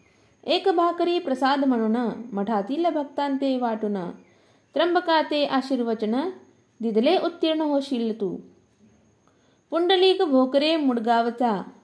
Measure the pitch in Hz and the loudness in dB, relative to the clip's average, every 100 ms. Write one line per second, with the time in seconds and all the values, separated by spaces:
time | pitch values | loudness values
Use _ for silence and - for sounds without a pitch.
0 | _ _ _ _ - 349 381 349 339 339 | _ _ _ _ -2 0 2 2 0 0
1 | 349 349 311 254 262 277 277 240 220 233 | -2 -2 -2 0 0 2 2 2 0 0
2 | 233 - - 196 202 214 202 294 339 302 | -2 -6 -8 -6 -2 -2 -2 -2 -2 -2
3 | 285 - 285 269 277 254 240 220 214 202 | -4 -4 -4 -2 0 0 -2 -4 -4 -4
4 | 175 - - _ _ _ _ 277 339 349 | -6 -12 -20 _ _ _ _ -2 0 0
5 | 349 320 302 294 277 262 254 262 233 220 | 2 0 2 0 0 0 0 -2 -2 -2
6 | 214 240 349 370 - _ _ - 226 214 | -2 -2 -2 -8 -18 _ _ -8 -2 2
7 | 262 370 339 339 320 311 302 277 277 240 | 2 2 0 -2 -2 0 0 0 -2 -2
8 | 233 214 190 - - _ _ _ _ _ | -2 -4 -6 -6 -12 _ _ _ _ _
9 | _ _ _ _ _ _ _ 320 349 381 | _ _ _ _ _ _ _ 0 2 4
10 | 381 370 359 262 262 277 302 320 277 240 | 4 4 2 4 4 2 2 2 2 0
11 | 220 233 233 233 247 190 - - | 2 2 0 0 -2 -2 -6 -18